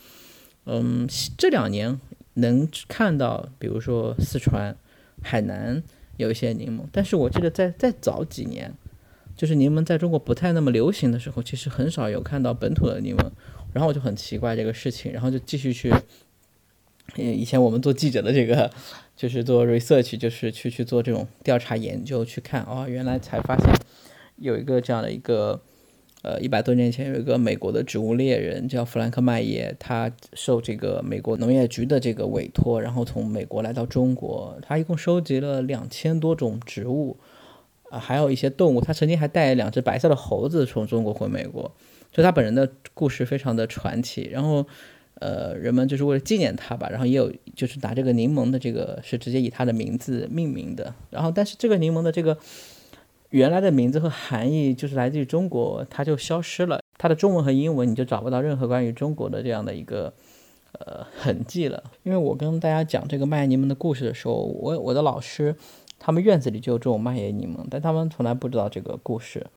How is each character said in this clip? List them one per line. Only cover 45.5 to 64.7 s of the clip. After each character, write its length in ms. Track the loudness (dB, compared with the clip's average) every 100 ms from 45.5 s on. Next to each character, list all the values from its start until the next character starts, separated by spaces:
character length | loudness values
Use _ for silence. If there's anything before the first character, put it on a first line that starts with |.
| -4
人 180 | 0
们 140 | 2 2
就 80 | 2
是 60 |
为 120 | 2 2
了 40 |
纪 180 | 2 2
念 180 | 2 -2
他 200 | -6 -6
吧， 140 | -6
然 100 | 0
后 60 | 2
也 80 |
有 180 | 4 2 -2 -16 -6
就 120 | -6
是 120 | -4
拿 140 | -4
这 80 | 0
个 100 | 2
柠 200 | 4 4
檬 160 | 2 2
的 80 | 0
这 140 | -2
个 280 | -4 -4 -8
是 140 | -6 -6
直 140 | -2
接 80 | 0
以 100 | 0
他 160 | 0 0
的 80 |
名 240 | 0 -2 -4
字 300 | -4 -4 -4
命 180 | -2 -2
名 260 | -4 -6 -8
的， 180 | -10 -12 -10
然 140 | -4
后 80 | 0
但 140 | 0 0
是 100 | 0
这 100 | 2
个 80 | 4
柠 160 | 4
檬 80 | 2
的 100 | 2
这 120 | 2
个 140 | 2 0 -4 -20 -20 -20 -20 -20 _ _ _
原 220 | 4 6
来 80 | 6
的 120 | 4
名 200 | 6 4
字 80 | 2
和 100 | 0
含 420 | -2 -4 0 2
义 220 | 2 2
就 140 | 0 -2
是 80 | 0
来 140 | 0
自 100 | 0
于 60 | 0
中 240 | 0 0
国， 360 | 0 0 -2 -6
它 140 | -4
就 120 | 0 0
消 260 | 0 -4
失 240 | -2 -2 0
了， 140 | -2 -6 -2
它 120 | 2
的 60 | 4
中 180 | 4 4
文 80 |
和 80 | 4
英 240 | 4 2 2
文 140 | 2
你 40 |
就 120 | 0 0
找 160 | -2
不 80 | 0
到 120 | 0
任 160 | 0 0
何 100 | 0
关 180 | 2 0
于 60 |
中 220 | -2 -4
国 160 | -2 -4
的 140 | -4
这 60 | -4
样 140 | -4 -4
的 100 | -8
一 80 |
个， 300 | -8 -6 -6 -10 _ -20 _ _ _
呃， 340 | -18 -16 -14 -16 -4
痕 260 | -2 -2 -4
迹 220 | -4 -4
了。 160 | -4 -12 -10
因 80 | -2
为 60 | 0
我 180 | 0 0
跟 240 | -2 0
大 100 | 2
家 140 | 2
讲 240 | 0 -2 -2
这 100 | -2
个 80 | 0
麦 140 | 2
芽 60 | 2
柠 160 | 4
檬 60 | 2
的 80 | 0
故 180 | -2
事 120 | -2 -4
的 80 |
时 140 | -4 -2
候， 80 | -2
我， 440 | -2 -4 -4